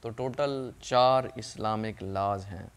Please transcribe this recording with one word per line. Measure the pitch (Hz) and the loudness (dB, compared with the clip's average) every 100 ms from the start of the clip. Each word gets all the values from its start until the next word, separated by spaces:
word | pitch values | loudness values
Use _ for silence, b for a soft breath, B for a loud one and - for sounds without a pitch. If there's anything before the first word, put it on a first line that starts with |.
तो | 117 | -10
टोटल | 110 131 123 143 139 131 - | -6 -6 -2 -2 -2 -6 -10
चार | - 127 127 131 123 - | 0 6 6 6 2 -8
इस्लामिक | 110 - 107 110 110 104 | -12 -4 -2 -2 -2 -6
लॉज | 95 95 98 101 | -6 -2 0 0
हैं। | 95 92 92 | -4 -10 -12